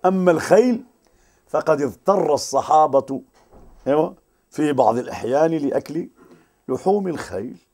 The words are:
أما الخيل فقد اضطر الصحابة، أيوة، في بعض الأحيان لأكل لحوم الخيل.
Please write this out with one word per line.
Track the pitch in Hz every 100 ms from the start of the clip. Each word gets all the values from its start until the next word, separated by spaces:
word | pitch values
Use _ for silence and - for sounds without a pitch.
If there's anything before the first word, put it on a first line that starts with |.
أما | 180 190 180
الخيل | 160 - 185 247 233 - _ _ _ _ _ _
فقد | 156 156 151
اضطر | 143 98 - 196 160
الصحابة، | 139 - 135 - 151 156 135 123 135 - _ _ - - - -
أيوة، | 147 160 190 _ _ _
في | - 151
بعض | 135 113 117
الأحيان | 120 104 104 135 165
لأكل | 160 139 139 - 151 - _ - - _ _ -
لحوم | 131 190 208 190
الخيل. | 151 - 95 117 - _